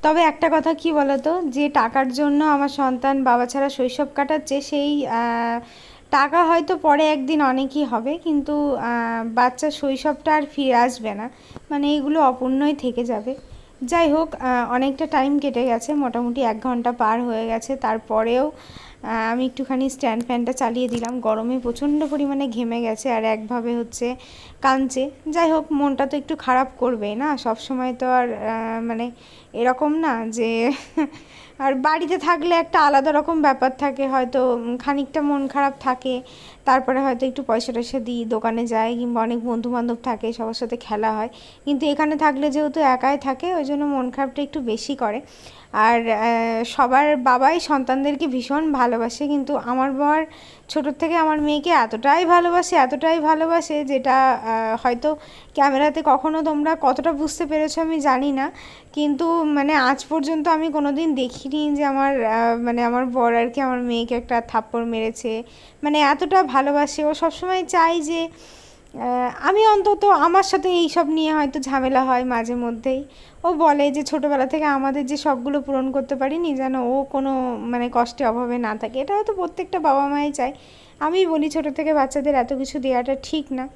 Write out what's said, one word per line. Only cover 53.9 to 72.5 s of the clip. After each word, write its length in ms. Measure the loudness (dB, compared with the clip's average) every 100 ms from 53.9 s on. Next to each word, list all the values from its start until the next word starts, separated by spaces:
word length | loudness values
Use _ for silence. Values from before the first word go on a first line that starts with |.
| 0 2 4 4
আহ, 460 | 2 -2 -2 -2 -2
হয়তো 320 | -2 0 -2 -4 -8 -20 -8
ক্যামেরাতে 480 | 2 2 4 2 2 2
কখনো 360 | 2 2 0
তোমরা 360 | 0 0 0 2
কতটা 300 | 2 2 0
বুঝতে 340 | -2 -4 -4 -2
পেরেছো 360 | 0 0 -2
আমি 180 | -2 0
জানি 320 | 0 2 0
না, 200 | -2 -4 -8 -20 -20 -12
কিন্তু 500 | -2 -2 0 0 0
মানে 300 | 2 0 2
আজ 320 | 2 2 0 -2
পর্যন্ত 420 | -2 -2 -2 0
আমি 240 | 0 0
কোনোদিন 440 | -2 -2 0 -2 -2
দেখিনি 600 | -4 -6 -6 -2 -2 0
যে 80 | 0
আমার, 400 | 0 0 0 0
আহ, 320 | 2 0 0
মানে 260 | -2 0
আমার 220 | 0 0 0
বর 300 | 0 2 2
আর 140 | 0
কি 120 | -2
আমার 200 | -2 -2
মেয়েকে 340 | -2 -2 -2 -4
একটা 260 | -2 -4
থাপ্পড় 440 | -2 -4 -2 -6 -4
মেরেছে, 580 | -2 -4 -4 -6 -6 -8 -20 -20 -6
মানে 160 | 0 4
এতটা 440 | 4 2 2 2
ভালোবাসে। 640 | 4 2 2 2 0 0 -2
ও 80 |
সবসময় 520 | 0 -2 -2 -4 -2 0
চায় 360 | 2 4 2
যে, 280 | -2 -4 -4 -10 -20 -20 -20 -20 -20
আহ, 540 | -8 -4 -2 -2 -2 2
আমি 180 | 6 6
অন্তত, 380 | 6 4 4 6
আমার 380 | 6 6 4
সাথে 260 | 4 0 2
এইসব 360 | 2 2 2 2
নিয়ে 260 | 2 2
হয়তো 260 | 2 0 -2
ঝামেলা 440 | -2 0 2 2
হয় 200 | 2 2
মাঝে 320 | 2 -2 -2